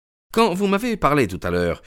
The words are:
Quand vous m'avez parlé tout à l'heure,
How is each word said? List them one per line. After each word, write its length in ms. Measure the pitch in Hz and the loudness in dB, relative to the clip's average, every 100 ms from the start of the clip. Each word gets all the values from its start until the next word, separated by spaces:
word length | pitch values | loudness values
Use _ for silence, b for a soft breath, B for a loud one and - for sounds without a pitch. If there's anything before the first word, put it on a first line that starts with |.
| _ _ - | _ _ -6
Quand 220 | 226 226 | 0 2
vous 140 | 185 202 | 2 0
m'avez 300 | 196 240 214 | 0 -2 0
parlé 300 | 139 147 98 | 0 2 0
tout 120 | 87 | -2
à 80 | 92 | -4
l'heure, 320 | 87 87 78 | 0 0 -4